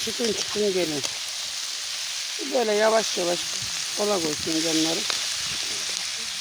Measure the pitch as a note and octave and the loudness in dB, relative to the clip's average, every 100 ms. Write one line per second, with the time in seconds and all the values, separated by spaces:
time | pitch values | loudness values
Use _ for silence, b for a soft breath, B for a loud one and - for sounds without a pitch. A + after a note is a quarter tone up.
0 | A3+ G#3+ A#3 G3 - G#3 G#3 F#3 E3 D3 | -2 0 0 0 0 2 2 2 2 0
1 | - - - - - - - - - - | -2 -4 -4 -4 -4 -4 -4 -4 -4 -4
2 | - - - - C#4 C4+ A3 G#3 A3 A3 | -4 -4 -4 -4 0 2 4 6 6 6
3 | G3+ - F3 F3 - - - - - - | 4 0 2 0 0 -2 -2 -2 -2 0
4 | G#3 G3 D#3+ D3+ E3 D#3+ D#3+ D#3+ D#3+ E3+ | 2 2 2 0 0 2 2 2 2 0
5 | - - - - - - - - - - | 0 -2 -2 -2 -2 -2 -4 -4 -4 -4
6 | - - - - | -4 -6 -6 -6